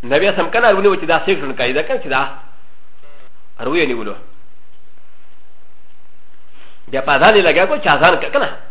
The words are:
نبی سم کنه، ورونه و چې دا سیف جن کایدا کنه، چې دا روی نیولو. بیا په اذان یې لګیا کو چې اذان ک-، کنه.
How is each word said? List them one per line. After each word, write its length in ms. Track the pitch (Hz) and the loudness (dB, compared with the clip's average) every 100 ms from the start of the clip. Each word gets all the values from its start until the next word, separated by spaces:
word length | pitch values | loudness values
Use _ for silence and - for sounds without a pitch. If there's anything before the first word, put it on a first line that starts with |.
نبی 280 | 120 143 190 202 | 2 4 4 2
سم 120 | 233 | 0
کنه، 180 | 226 233 | 4 4
ورونه 220 | 190 202 | 6 4
و 60 | 190 | 2
چې 100 | - | 2
دا 140 | 165 - | 0 2
سیف 140 | 185 | 0
جن 140 | 143 | -2
کایدا 280 | 127 123 131 | -2 0 0
کنه، 160 | 156 180 | 0 -2
چې 100 | 147 | 0
دا 140 | 131 143 - - - - - - - - - - - - - 117 | 0 0 -4 -6 -6 -6 -4 -6 -6 -6 -6 -6 -6 -6 -4 -2
روی 200 | 165 147 | 0 0
نیولو. 300 | 117 107 95 - - - - - - - - - - - - - - - - - - - - - - - - - - - | 0 -2 -4 -4 -4 -4 -4 -6 -6 -6 -6 -6 -4 -4 -4 -4 -4 -4 -4 -4 -4 -4 -4 -4 -6 -6 -6 -6 -6 -4
بیا 140 | 135 | -2
په 100 | 135 | 2
اذان 220 | 139 175 214 | 6 8 6
یې 100 | 175 | 6
لګیا 180 | 151 190 | 4 2
کو 100 | 294 | 2
چې 120 | 185 | 2
اذان 280 | 143 165 175 | 4 4 4
ک-، 160 | 139 | 0
کنه. 160 | 277 214 - - | 0 -2 -4 -6